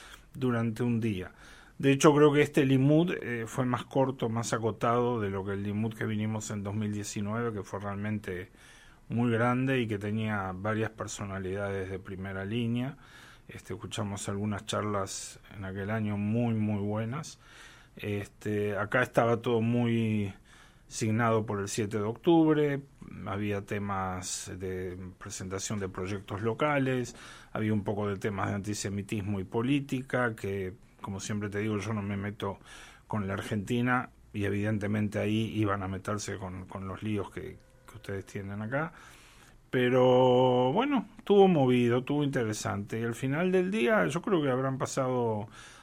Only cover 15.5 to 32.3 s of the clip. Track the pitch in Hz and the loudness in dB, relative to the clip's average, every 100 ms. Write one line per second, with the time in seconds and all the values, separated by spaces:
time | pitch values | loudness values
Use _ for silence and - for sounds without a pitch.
15.5 | - 95 98 98 110 104 101 104 117 117 | -12 -8 -6 -4 -2 -2 -2 0 0 0
16.5 | 113 107 104 104 107 113 143 156 - - | 0 0 0 -2 -2 -4 -6 -10 -16 -20
17.5 | - - - - - 104 101 98 - 107 | -20 -20 -20 -20 -8 -4 -4 -6 -8 -4
18.5 | 104 104 98 104 127 123 - 117 117 127 | 0 0 -2 0 0 2 2 4 2 2
19.5 | 117 113 120 117 117 110 107 98 - - | 2 2 2 2 2 2 0 -2 -8 -20
20.5 | - - - - - 110 110 117 113 101 | -20 -20 -20 -12 -4 0 2 4 2 0
21.5 | 101 98 - 104 107 104 113 175 165 156 | -4 -4 -2 -2 -2 -4 0 4 6 6
22.5 | 151 147 139 139 - - 90 92 98 104 | 4 2 0 -6 -18 -16 -12 -6 -4 -2
23.5 | 101 101 104 101 98 95 92 90 - - | -2 -4 -4 -4 -4 -4 -4 -6 -8 -8
24.5 | 92 95 92 92 90 92 - 98 - 95 | -8 -6 -6 -6 -8 -12 -14 -12 -10 -6
25.5 | 95 - 107 95 95 92 104 - 98 113 | -6 -4 -4 -4 -6 -6 -6 -8 -4 -2
26.5 | 113 151 143 131 127 120 - - - - | 0 0 2 0 0 -4 -10 -18 -20 -10
27.5 | - 110 107 98 104 104 98 113 98 101 | -2 0 0 0 -2 -2 -2 -4 -2 -2
28.5 | 101 104 101 101 101 98 110 98 101 92 | -4 -4 -4 -4 -4 -4 -4 -2 -4 -2
29.5 | 117 120 143 139 127 127 123 120 110 98 | -2 0 0 -2 -6 -2 0 0 -2 -4
30.5 | 98 92 92 - - - 98 - 104 104 | -4 -4 -8 -18 -12 -8 -6 -4 -4 -2
31.5 | 101 110 104 98 110 101 101 101 | -2 -2 -2 -2 -2 -2 -4 -4